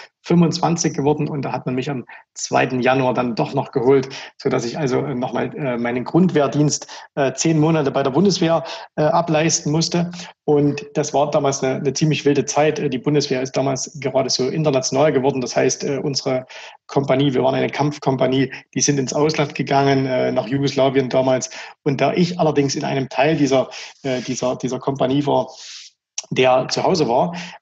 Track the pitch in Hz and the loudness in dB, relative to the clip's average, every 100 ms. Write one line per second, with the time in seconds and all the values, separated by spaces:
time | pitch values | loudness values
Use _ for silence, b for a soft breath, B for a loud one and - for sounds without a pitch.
0 | B _ - 175 165 - 151 170 160 143 | B _ 0 4 4 2 0 0 -2 0
1 | 139 151 147 147 131 127 135 127 135 131 | 0 0 -2 -4 -6 -6 -4 -4 -4 -6
2 | B B _ - - 131 135 127 123 135 | B B _ -12 -2 0 0 0 2 2
3 | 127 123 123 113 147 139 - 131 123 139 | 2 0 -2 -2 -2 -4 -4 0 4 4
4 | 135 B B - 135 131 120 175 139 131 | 2 B B -8 -4 -2 -4 -4 -2 -2
5 | 135 123 120 120 - - 139 120 120 123 | -2 -4 -4 -4 -6 -4 -4 -4 -2 -4
6 | 117 160 180 147 135 147 151 - - B | 0 2 4 2 2 2 0 -2 -8 B
7 | B 151 135 - 165 160 156 160 135 135 | B -2 -2 0 2 4 4 2 0 0
8 | 135 135 196 175 165 165 B B B - | 0 2 2 2 2 0 B B B -2
9 | 151 165 170 156 160 - 151 160 165 175 | 2 2 2 0 2 0 0 0 0 -2
10 | 175 B B - - 147 143 139 - 151 | -2 B B -6 0 4 2 0 -4 -6
11 | 143 139 147 156 139 135 131 135 139 139 | -2 0 2 2 0 0 -2 -2 -2 0
12 | 156 139 143 143 - 147 151 147 143 123 | 0 2 2 2 0 0 0 0 -2 -2
13 | - 147 - 131 131 - 139 131 - 143 | 0 0 0 -2 -2 -2 -2 -2 -6 -8
14 | 131 131 123 - 127 160 151 131 - 131 | -2 0 0 0 0 0 0 0 0 2
15 | 156 131 135 135 120 - 131 - 143 135 | 2 4 2 0 -2 0 0 0 -4 -4
16 | 151 135 139 131 131 B B B - 143 | -4 -4 -2 -2 -4 B B B -4 -2
17 | 135 135 143 127 131 135 131 - 147 147 | 2 2 2 2 2 2 0 0 -2 -2
18 | - 131 127 135 135 B - 143 147 143 | -2 0 2 2 0 B -8 -2 0 0
19 | 123 147 156 151 143 - 127 139 139 139 | -2 0 0 0 -2 -4 0 2 4 2
20 | 135 127 127 127 120 139 139 135 131 131 | 2 0 0 -2 -2 0 0 2 2 2
21 | 127 131 131 127 - B B - 151 131 | 2 2 2 0 -2 B B -8 -4 0
22 | 139 - 170 175 156 147 139 151 143 139 | 0 2 0 2 2 2 0 -2 -4 -4
23 | 131 - 147 147 135 131 120 B B - | -2 0 2 2 2 2 0 B B -10
24 | 139 127 110 120 127 127 123 123 - 135 | -6 -4 -4 -4 -4 -4 -4 -4 -4 -2
25 | 131 143 139 131 123 B B B B _ | 0 0 2 0 0 B B B B _
26 | _ - - - 127 127 131 - 147 175 | _ -14 -4 2 4 4 2 -2 0 2
27 | 123 127 170 B B B | 2 2 0 B B B